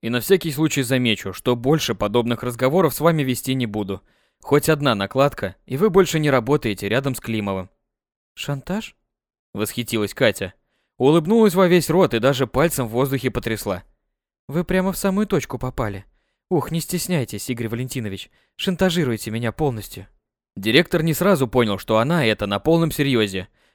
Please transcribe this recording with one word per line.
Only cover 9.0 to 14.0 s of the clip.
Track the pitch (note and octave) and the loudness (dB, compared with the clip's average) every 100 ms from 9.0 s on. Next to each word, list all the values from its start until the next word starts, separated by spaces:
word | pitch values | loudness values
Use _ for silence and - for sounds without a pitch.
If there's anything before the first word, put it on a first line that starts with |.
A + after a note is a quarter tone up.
| _ _ _ _ _ | _ _ _ _ _
восхитилась | G2 G#2+ - A2+ A2+ G2+ | -6 -6 -6 -2 -2 -2
Катя. | - A#2+ - F#2 - _ _ _ - | 2 2 2 -6 -12 _ _ _ 0
Улыбнулась | C3 E3 D#3 A3+ G#3+ F3 | 4 4 4 4 4 4
во | F3+ | 4
весь | F3+ - | 4 4
рот | E3+ E3 | 2 4
и | A2+ | 4
даже | B2+ C3 B2 | 2 2 0
пальцем | C3 E3+ - A#2 | 0 0 0 -2
в | |
воздухе | A#2 C#3 C3+ B2+ | 0 0 0 -2
потрясла. | A#2 A2+ G#2+ G#2 F2+ - _ | -4 -4 -4 -4 -6 -8 _